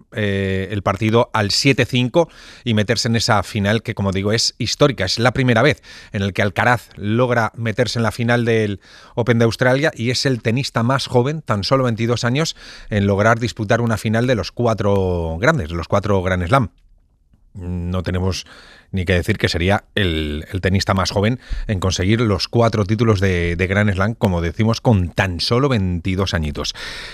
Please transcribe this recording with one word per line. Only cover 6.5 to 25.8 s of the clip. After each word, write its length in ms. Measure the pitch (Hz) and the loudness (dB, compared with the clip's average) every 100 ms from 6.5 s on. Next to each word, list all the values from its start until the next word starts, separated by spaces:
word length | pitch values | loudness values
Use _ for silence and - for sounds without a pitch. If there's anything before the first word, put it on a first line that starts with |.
| 95 110 120 - - | 2 2 2 -2 -10
logra 560 | 101 113 127 117 110 - | -2 0 2 0 0 -4
meterse 420 | 117 107 120 123 | -6 -2 -2 0
en 40 | |
la 100 | 110 | -2
final 320 | - 117 120 | -2 0 2
del 360 | 117 113 104 98 - - - | 2 2 0 -4 -12 -20 -10
Open 240 | - 117 117 | -4 0 4
de 80 | 117 | 4
Australia 440 | - 127 135 156 | 2 2 2 0
y 160 | - 117 | -2 -4
es 160 | 120 139 | -2 -2
el 160 | 120 | -2
tenista 400 | 117 120 - 123 | -2 -2 -2 -2
más 240 | 113 135 - | 0 0 0
joven, 340 | 123 127 160 | 0 0 -4
tan 240 | - 104 | -4 -4
solo 200 | 95 135 | 0 0
veintidós 400 | 127 110 117 117 | 0 0 -2 -2
años, 320 | 120 135 165 - - - - | 0 -2 -2 -6 -16 -20 -4
en 160 | 104 101 | 0 2
lograr 340 | 98 107 117 | 4 4 2
disputar 400 | 120 - 104 117 | 0 -4 -2 0
una 160 | 117 107 | 0 -2
final 300 | 113 113 127 | 0 0 2
de 80 | |
los 180 | 113 87 | 0 -2
cuatro 840 | - 120 107 101 98 92 87 82 80 | -2 -2 0 0 2 0 -2 -4 -2
grandes, 320 | 123 160 76 | 0 0 -2
de 40 | |
los 140 | 85 80 | -6 -2
cuatro 340 | 101 101 98 | -2 2 0
Grand 240 | 92 92 87 | 0 -2 2
Slam. 220 | 139 98 _ _ _ _ _ _ _ _ | 2 0 _ _ _ _ _ _ _ _
No 480 | 92 90 87 87 92 | -14 -8 -6 -4 -4
tenemos 440 | 87 90 92 90 - - - - - | -2 -2 -2 -4 -10 -20 -20 -20 -8
ni 120 | 95 | -6
que 100 | 87 | 0
decir 220 | 87 85 98 | 0 2 0
que 120 | 110 | 0
sería 360 | 85 90 101 _ | 0 0 0 _
el, 520 | - 92 78 76 73 - | -2 0 0 -4 -6 -6
el 80 | 98 | -2
tenista 340 | 95 95 - | 0 0 0
más 160 | 95 90 | 0 0
joven 300 | 104 107 127 - - - | 0 0 -2 -6 -6 -4
en 140 | 95 | -2
conseguir 400 | 95 90 92 113 | -2 0 0 2
los 260 | 113 92 - | 2 0 0
cuatro 380 | 117 117 107 | 2 2 2
títulos 360 | 101 110 113 98 | 0 0 2 4
de, 360 | 98 87 85 85 | 2 2 0 0
de 100 | 92 | 0
Grand 260 | 95 107 | 2 2
Slam, 220 | 95 101 | 2 0
como 260 | 117 104 87 | 0 0 0
decimos, 400 | 85 - 110 113 | -2 0 0 2
con 280 | - 104 87 | 2 2 2
tan 320 | - 95 82 | 0 -2 0
solo 280 | - 120 139 | -2 0 2
veintidós 640 | 117 | 0